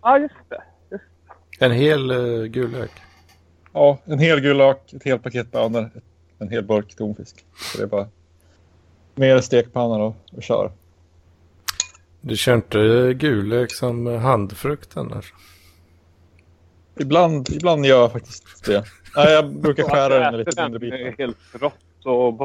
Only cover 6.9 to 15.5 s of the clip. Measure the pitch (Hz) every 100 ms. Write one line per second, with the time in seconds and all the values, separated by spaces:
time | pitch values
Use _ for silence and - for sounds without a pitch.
6.9 | - 107 104 - - _ _ - 107 101
7.9 | 101 101 _ _ _ _ _ _ _ _
8.9 | _ _ - 135 131 120 123 - - 120
9.9 | 110 107 110 _ 123 - 113 98 92 _
10.9 | _ _ _ _ _ _ _ - - -
11.9 | _ _ _ 127 113 - 120 - 107 110
12.9 | 120 127 127 151 113 101 117 123 - 127
13.9 | 120 120 117 120 120 98 104 139 147 -
14.9 | - 120 107 - _ _